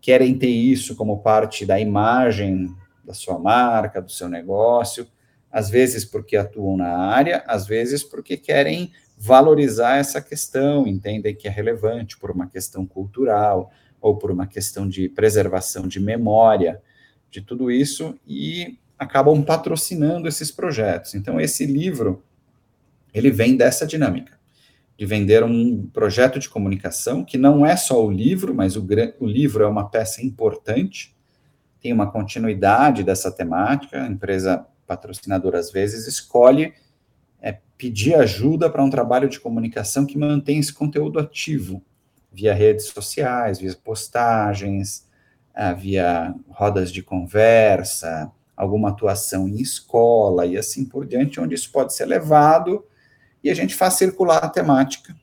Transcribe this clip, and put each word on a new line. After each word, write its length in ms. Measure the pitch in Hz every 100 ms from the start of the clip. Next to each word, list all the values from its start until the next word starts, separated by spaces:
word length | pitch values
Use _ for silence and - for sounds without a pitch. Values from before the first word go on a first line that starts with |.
querem 360 | - 127 131 131
ter 100 | 127
isso 480 | 117 123 123 - 117
como 220 | 110 101
parte 480 | 113 110 110 - 101
da 120 | 98
imagem 960 | 107 101 107 123 127 101 101 92 90 90 _ _
da 80 | -
sua 260 | 101 - 87
marca, 640 | 90 120 123 113 104 98
do 100 | 92
seu 180 | - 87
negócio, 800 | 87 87 98 113 120 117 - - _ _ _ _
às 200 | 113 101
vezes 340 | 117 127 113
porque 320 | 101 - 104 104
atuam 400 | 101 - 98 95
na 200 | 87 87
área, 480 | 95 120 151 170 -
às 200 | 110 98
vezes 360 | 110 120 143
porque 340 | - - - -
querem 560 | - 143 147 165 180 _ _ _
valorizar 800 | 104 131 151 151 139 110 120 139
essa 240 | 143 143
questão, 680 | - 151 - 131 139 147 127
entendem 480 | 98 101 107 107
que 140 | 101 104
é 20 |
relevante 680 | 104 113 117 107 117 101 -
por 120 | 98
uma 160 | 90 90
questão 380 | 92 - 95
cultural 840 | 95 95 98 117 127 104 104 95 - _ _ _
ou 160 | 107 101
por 140 | -
uma 160 | 90 95
questão 420 | - 98 - 98
de 200 | 92 92
preservação 760 | - 107 104 95 92 - - 92
de 100 | 95
memória, 840 | 101 117 110 107 113 104 85 80 _ _ _ _ _
de 100 | 98
tudo 300 | 101 123 127
isso, 480 | 123 143 - 160 - _
e 520 | 139 151 170 170 - _ _
acabam 440 | 139 135 139 151
patrocinando 840 | 147 160 160 160 - 175 151 175 165
esses 220 | 156 151
projetos. 640 | - 180 127 104 85 -
Então, 260 | 101 101 -
esse 260 | 147 - 147
livro, 560 | 139 175 156 107 92 _ _ _ _ _ _ _ _ _
ele 180 | 110 131
vem 260 | 107 117 131
dessa 300 | 120 - 156
dinâmica, 520 | 160 131 87 - _ _ _ _ _ _ _
de 80 |
vender 400 | 101 107 98 110
um 420 | 117 117 120 110 95
projeto 500 | - 107 92 127 139
de 100 | -
comunicação, 760 | 110 98 98 90 - - 127
que 120 | - 131
não 280 | 135 147
é 120 | 147 180
só 280 | - 127
o 60 | 110
livro, 440 | 95 117 185 190
mas 220 | 127 95 104
o 60 |
gran-, 300 | 95 104 117 -
o 60 | 120
livro 380 | 110 143 107
é 20 | 104
uma 220 | 107 101
peça 360 | 113 110 -
importante, 920 | 127 - 110 104 - 113 190 - - _ _ _ _ _ _ _
tem 120 | 123
uma 180 | 117 104
continuidade 920 | 113 101 117 113 98 98 113 143 117
dessa 280 | 92 95 95
temática, 720 | - 87 85 107 139 - 139
a 40 | 127
empresa 600 | 98 98 95 95 90 - _ _
patrocinadora, 720 | 90 - - - 95 92 87
às 120 | 85
vezes, 360 | 95 101 113 -
escolhe, 640 | - - 123 123 139 156 _ _ _ _ _ _ _
é, 180 | 107 101 _ _
pedir 380 | 127 104 117
ajuda 560 | 165 104 90 127 160 165
pra 120 | 156
um 60 | 139
trabalho 400 | 131 113 127 139
de 100 | -
comunicação 680 | 120 117 113 117 107 - 139
que 100 | -
mantém 420 | 147 147 139 151
esse 140 | 143
conteúdo 460 | - 151 147 151 156
ativo, 640 | 147 - - 151 92 95 _ _ _ _ _
via 220 | 92 104
redes 320 | 98 107 - -
sociais, 720 | - 104 - 139 123 117 92
via 160 | 95 90
postagens, 1300 | - 110 - 123 120 113 104 98 98 98 98 - _ _ _ _ _
ah, 180 | - 101
via 600 | 87 95 95 87 85 85 90 -
rodas 420 | - 104 95 90
de 100 | 92
conversa, 1300 | - 95 90 104 110 113 110 92 87 - 82 80 76 _ _ -
alguma 320 | 95 104 104
atuação 580 | 98 107 101 - 95 95
em 140 | 104
escola 840 | 131 - _ 120 117 117 101 90 87
e 100 | 95
assim 280 | - -
por 200 | 127 131 139
diante, 320 | 123 143 -
onde 160 | -
isso 160 | - -
pode 240 | - 131
ser 120 | - -
levado 760 | - 156 151 147 160 180 202 - _ _ _ _ _
e 60 | -
a 40 |
gente 200 | 156 185
faz 200 | - 185
circular 440 | 185 185 185 180 160
a 100 | 160
temática 680 | 180 156 135 135 - - -